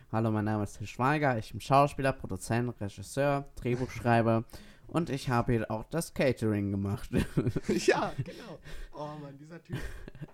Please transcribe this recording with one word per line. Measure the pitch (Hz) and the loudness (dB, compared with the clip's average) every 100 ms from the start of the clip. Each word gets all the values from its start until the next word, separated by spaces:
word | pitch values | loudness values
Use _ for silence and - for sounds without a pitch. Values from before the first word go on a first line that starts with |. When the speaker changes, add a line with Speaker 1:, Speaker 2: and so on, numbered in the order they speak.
| - | -4
Speaker 1:
hallo, | 113 113 | 0 2
mein | 107 104 | 2 2
Name | 107 | 0
ist | 101 - | -2 -6
Til | 101 | -12
Schweiger, | - 127 151 147 117 | 0 2 4 2 0
ich | - | -4
bin | 113 | -10
Schauspieler, | - 135 143 - 135 | 4 6 6 4 0
Produzent, | 131 - 95 - 113 123 - | 0 -6 -8 0 0 0 -4
Regisseur, | 101 - 95 - 143 139 139 - | -8 -8 -8 0 2 2 -4 -6
Drehbuchschreiber | 120 123 123 113 120 117 113 113 - - - | -2 -2 -2 0 4 6 6 4 0 -12 -18
<laughs> | - - | -20 -4
und | - - | -2 -2
ich | 131 - | -2 0
habe | 120 120 | 2 2
hier | 117 - | 0 0
auch | 110 - | -4 -4
das | 160 - | -4 -4
Catering | - 143 117 110 101 101 | 2 2 4 2 2 0
gemacht. | 98 98 110 - 120 - - | 0 -2 -4 0 0 2 0
<laughs> | 120 - - | 0 0 0
Speaker 2:
Ja, | 190 - - 208 - | 2 4 2 0 -4
genau. | 123 - 233 160 - - - | -8 -10 -14 -14 -12 -12 -10
Oh | 143 147 147 | -10 -10 -10
Mann, | 143 143 | -12 -16
dieser | 151 165 | -16 -18
Typ. | - 127 - - - - 156 | -10 -8 -8 -8 -12 -14 -12